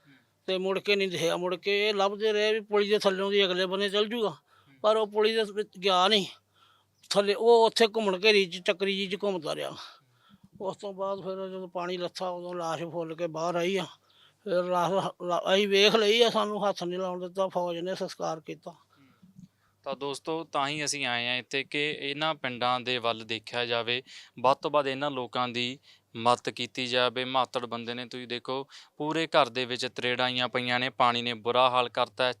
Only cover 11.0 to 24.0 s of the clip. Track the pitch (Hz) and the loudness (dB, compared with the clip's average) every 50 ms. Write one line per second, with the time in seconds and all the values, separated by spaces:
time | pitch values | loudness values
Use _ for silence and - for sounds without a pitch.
11 | 196 196 196 196 160 190 190 190 190 190 190 190 185 175 - 180 175 175 185 180 | -4 -4 -4 -6 -6 -8 -8 -8 -8 -10 -10 -10 -12 -8 -8 -6 -4 -4 -4 -4
12 | 175 170 - - 185 180 180 175 175 180 180 180 170 165 165 165 170 165 156 175 | -6 -6 -6 -6 -6 -6 -6 -6 -8 -8 -6 -6 -4 -4 -4 -4 -6 -6 -6 -6
13 | 165 160 160 160 175 165 156 156 165 175 175 175 170 185 196 185 170 - - _ | -6 -6 -6 -6 -6 -6 -4 -4 -2 -2 0 0 0 0 0 -2 -4 -6 -12 _
14 | _ _ _ _ _ _ _ _ - - 170 180 180 180 180 175 175 165 196 190 | _ _ _ _ _ _ _ _ -6 -2 0 0 0 2 2 2 2 2 2 0
15 | 175 180 - - 180 175 175 - - 180 190 196 208 196 196 196 202 208 214 226 | 0 -2 -6 -6 -4 -2 -2 0 2 2 2 4 4 4 6 6 6 6 6 4
16 | 208 208 220 240 233 220 - 220 208 208 208 196 208 202 190 - 180 175 180 185 | 4 4 6 6 6 4 4 0 0 0 -2 -2 0 0 -2 -2 -4 -6 -4 -4
17 | 190 185 180 180 180 175 175 190 190 185 - 180 175 175 170 170 175 185 190 - | -4 -4 -6 -6 -8 -8 -2 -2 -2 0 0 -2 -2 -2 -4 -4 -4 -6 -4 -6
18 | 190 170 - - 170 165 160 160 - - 160 156 - 175 - _ _ _ _ 143 | -6 -8 -6 -6 -6 -6 -6 -6 -10 -14 -14 -14 -14 -18 -20 _ _ _ _ _
19 | 135 135 _ _ - - _ - - _ _ _ _ _ _ _ - 139 135 127 | _ _ _ _ -20 -20 _ -20 -20 _ _ _ _ _ _ _ -10 -10 -8 -6
20 | 139 143 135 - - 165 160 165 160 - - 147 139 139 151 156 147 135 143 143 | -6 -6 -6 -6 -6 -6 -6 -6 -6 -4 -2 0 0 0 -2 -4 -4 -4 -4 -2
21 | 135 123 120 120 120 123 123 127 120 - 139 135 135 - - 147 147 151 147 - | -2 -2 -2 -2 -2 -2 -4 -4 -4 -4 -4 -6 -4 -4 -4 -2 -2 -2 -4 -6
22 | 143 139 139 147 156 160 156 151 - 127 123 113 123 123 127 127 117 123 127 120 | -8 -8 -4 -2 -2 -2 -2 -4 -6 -8 -4 0 0 0 0 0 -2 -2 -4 -2
23 | 110 117 113 113 113 110 113 107 107 - 123 120 123 117 120 117 113 117 120 127 | 0 -2 -2 -2 -6 -8 -8 -8 -8 -6 -4 -4 -2 -2 -2 -2 -2 -2 -4 -4